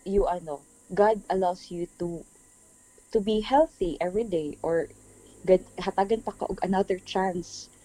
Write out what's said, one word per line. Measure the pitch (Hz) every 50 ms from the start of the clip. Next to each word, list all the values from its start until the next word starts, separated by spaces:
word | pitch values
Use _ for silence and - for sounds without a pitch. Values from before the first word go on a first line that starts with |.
| - 196
you, | 196 202 175
ano, | - 175 180 170 156 143 143 - _ _ _ _ -
God | 185 180 208 214 220 202 - -
allows | 190 190 190 180 180 - - -
you | 180 170 175 170 _ -
to, | 175 175 170 160 - - _ - _ _ _ _ _ - _ _ _ _ _ _ - _ -
to | 226
be | 196 220 214 214 214
healthy | 233 262 294 320 320 - - 190 170 143 -
every | 170 180 180 214 233
day, | 214 180 165 151 147 - - -
or | 160 165 165 147 - - - - - - - - - - - -
God, | 185 185 185 - - -
hatagan | - 185 196 - - 196 196 226 220 -
pa | 214 -
ka | - - -
og | 190 - -
another | 185 190 185 196 - 190 180 -
chance | - - 190 190 190 175 180 165 - - - - - - - -